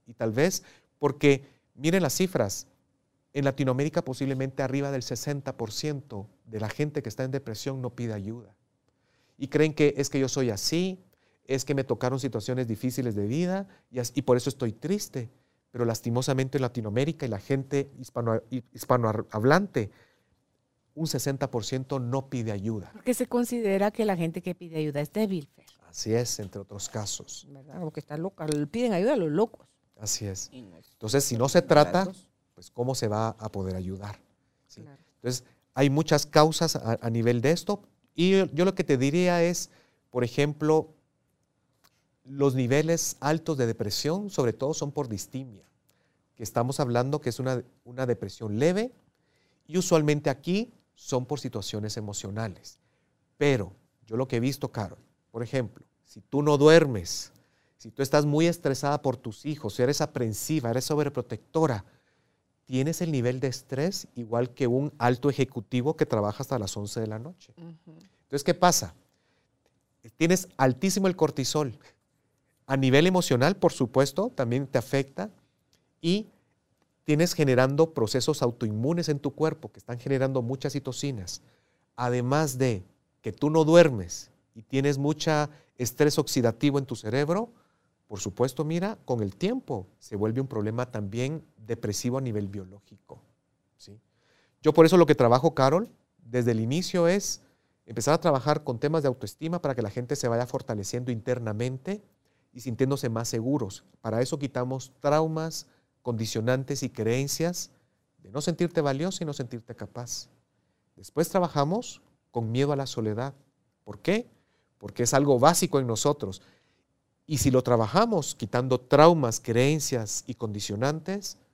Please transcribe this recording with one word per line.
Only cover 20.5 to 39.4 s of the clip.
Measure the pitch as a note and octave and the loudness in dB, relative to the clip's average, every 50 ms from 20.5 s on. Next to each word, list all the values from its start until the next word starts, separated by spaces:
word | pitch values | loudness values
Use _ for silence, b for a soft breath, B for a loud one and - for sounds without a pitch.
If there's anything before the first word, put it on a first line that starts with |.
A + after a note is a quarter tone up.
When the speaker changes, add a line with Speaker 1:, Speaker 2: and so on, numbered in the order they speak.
| _ _ _ _ _ _ _ _ - | _ _ _ _ _ _ _ _ -8
Speaker 1:
un | D3+ D#3+ | -6 -6
sesenta | D3+ - B2+ - C#3 C3+ - C#3+ C3+ | -4 -4 -2 -2 -2 -2 -2 -4 -4
por | - A#2 G#2 | -4 -4 -4
ciento | - B2+ C3 C3 - C#3+ C3+ | -4 -6 -6 -6 -4 -6 -6
no | A#2+ A#2+ B2+ C3+ C3 - | -4 -2 -4 -4 -4 -4
pide | C#3 B2 A2 A2+ | -6 -4 -4 -4
ayuda. | G#2 G2 F#2+ A2+ A2 G2+ F2 - | -4 -4 -4 -4 -4 -6 -8 -12
Speaker 2:
Porque | - G#3+ - B3+ A#3 | -16 -8 -4 -4 -2
se | - B3 | -2 -2
considera | - B3 A#3+ A#3+ - B3 A#3+ A3+ G3+ G3 F#3+ G3+ G#3+ | -2 -2 -2 -2 -2 -2 -2 0 0 2 2 0 0
que | - - G#3+ | 0 -2 -2
la | G#3 F#3 | -2 0
gente | E3 E3+ E3 E3 F#3 | 0 -2 -4 -4 -6
que | - F3+ F3 | -8 -8 -10
pide | - F3+ E3 D#3+ | -10 -10 -8 -6
ayuda | D#3 D3+ D3+ C#3+ D3 | -4 -4 -2 -2 -4
es | D3 - | -4 -4
débil, | - G#3 A3 G3 F#3+ E3 C#3+ - _ | -2 -2 -2 -2 -2 -4 -6 -10 _
Fer. | _ _ _ _ _ _ - | _ _ _ _ _ _ -18
Speaker 1:
Así | - - - A2 | -12 -8 -4 0
es, | A2+ A#2 B2 A#2 - - | 0 0 0 -2 -4 -8
entre | G2+ F#2+ - G2+ | -8 -10 -12 -14
otros | G2 - G#2 G2+ - - | -14 -14 -14 -12 -12 -10
casos. | - A2 G#2 G2 - - - - - - - C#3+ | -8 -8 -8 -8 -8 -10 -12 -16 -18 -20 -20 -20
Speaker 2:
¿Verdad? | C#3+ C#3 C3+ D#3 C3 F#3 | -20 -20 -20 -18 -14 -10
O | E3+ D#3 | -10 -10
que | - D3+ | -10 -12
está | - - D3 D#3 | -14 -10 -8 -8
loca, | E3+ G3 - - D#3+ | -8 -8 -8 -8 -4
le | D3+ D3+ D3 D3 | -4 -2 -2 -4
piden | C#3+ - A#3 B3 A#3 | -4 -4 -2 0 0
ayuda | G3 E3+ G3 B3+ D4+ | 0 0 2 2 0
a | |
los | A3+ E3+ D3+ | 0 0 0
locos. | D3 F#3 A3+ A3+ - - - _ _ _ _ _ _ - | 0 0 0 0 -2 -12 -20 _ _ _ _ _ _ -12
Speaker 1:
Así | G#2+ G#2 - - G#2+ | -8 -6 -6 -4 -6
es. | G2+ F#2 F#2 - - | -6 -8 -8 -12 -14
Speaker 2:
Y | - B2+ | -16 -20
no | A2+ F#2+ E2+ | -20 -20 -20
es | E2 - _ | -20 -20 _
Speaker 1:
Entonces, | _ - A2+ G#2+ C3 C#3+ C#3 | _ -10 -4 0 0 0 2
si | - A#2+ A2+ | 0 0 0
no | B2+ C#3 | 0 4
se | - C3+ | 4 4
trata, | - - D#3+ D3 D3+ - - F#3 G3 | 4 6 6 6 6 6 2 0 0
Speaker 2:
datos. | F3+ F#3 - - _ _ _ _ _ _ | -2 -6 -12 -20 _ _ _ _ _ _
Speaker 1:
pues, | F2+ F#2 - | -20 -20 -12
¿cómo | - A#2+ B2 C3 C3 | -6 -4 -2 -2 -2
se | - A#2 G#2 | -2 -2 -2
va | G#2 G#2+ A2+ A2+ | 0 0 -2 -2
a | - - A2 G#2+ | -4 -6 -12 -10
poder | - G2 F#2+ F#2+ F#2 | -8 -6 -6 -6 -6
ayudar? | F#2+ F2+ F#2 F#2+ F#2+ G#2 G#2 G#2 - _ _ _ _ _ _ _ _ _ _ | -6 -6 -8 -8 -10 -12 -14 -14 -16 _ _ _ _ _ _ _ _ _ _
¿Sí? | - G#2+ | -20 -20
Speaker 2:
Claro. | G#2+ D3 C#3 - _ _ _ | -20 -20 -20 -20 _ _ _
Speaker 1:
Entonces, | _ - B2 B2 - - b b b b b - | _ -6 -6 -6 -6 -8 b b b b b 0
hay | C3 C#3+ C#3 | 2 4 4
muchas | C3+ D3+ D#3+ - D#3 C#3+ - | 4 2 2 4 2 2 2
causas | - - D3+ D#3 D#3+ D#3 - E3+ D#3+ - | 4 6 6 6 6 4 0 -2 -2 -2
a, | - - A2+ A2+ - | -2 -2 -2 -2 -2
a | - A#2 | -2 -2
nivel | A2+ A#2 A2+ A#2+ A#2+ A#2+ | 0 0 2 2 2 2
de | A#2 C#3+ | 2 2
esto. | E3+ E3+ - - G#3 - - _ _ _ _ _ - | 0 0 -2 -4 -6 -6 -6 _ _ _ _ _ -4
Y | D#3+ F3 F#3+ | 0 2 4
yo, | F#3+ F#3+ F#3 - | 4 4 2 2
yo | C3+ D3 F3+ | 0 0 2
lo | F#3+ F#3+ | 2 2
que | F#3 F3+ | 0 0
te | - C#3+ B2 | 2 2 2
diría | C3 C#3 D3+ F3+ F3+ F3+ F3 F3 | 2 2 2 2 2 2 4 2